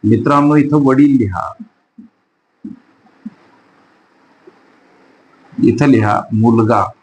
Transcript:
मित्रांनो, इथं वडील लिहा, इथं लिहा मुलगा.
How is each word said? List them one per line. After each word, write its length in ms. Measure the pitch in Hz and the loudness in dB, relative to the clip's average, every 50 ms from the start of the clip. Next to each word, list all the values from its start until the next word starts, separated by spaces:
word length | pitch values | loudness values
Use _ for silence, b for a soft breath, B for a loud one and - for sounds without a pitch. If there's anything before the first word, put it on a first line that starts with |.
| - | 0
मित्रांनो, 500 | 107 113 - - - 143 143 143 147 151 | 0 0 0 0 0 0 2 2 2 2
इथं 300 | 151 139 143 143 151 143 | 2 0 2 0 0 2
वडील 320 | 135 131 131 143 147 139 131 | 2 2 4 2 2 2 0
लिहा, 360 | 117 101 92 87 - - - _ 220 - _ _ _ _ _ - - - _ _ _ _ _ _ _ _ _ _ _ - - - _ _ _ _ _ _ _ _ _ - _ _ _ _ _ _ _ _ _ _ _ _ _ _ _ _ _ _ _ _ _ _ _ - _ _ _ _ _ _ _ _ _ _ _ _ _ _ _ _ _ _ _ _ - - - | -2 -2 -6 -8 -10 -12 -14 _ -20 -20 _ _ _ _ _ -20 -20 -20 _ _ _ _ _ _ _ _ _ _ _ -20 -20 -20 _ _ _ _ _ _ _ _ _ -20 _ _ _ _ _ _ _ _ _ _ _ _ _ _ _ _ _ _ _ _ _ _ _ -20 _ _ _ _ _ _ _ _ _ _ _ _ _ _ _ _ _ _ _ _ -6 -2 0
इथं 220 | - 110 - 147 | 0 0 0 2
लिहा 360 | 139 131 113 107 104 104 - - - - | 2 2 2 2 0 -2 -4 -6 -4 -4
मुलगा. 500 | 110 113 117 117 113 110 107 117 104 92 90 - _ | 0 0 2 2 0 0 0 0 -2 -2 -4 -8 _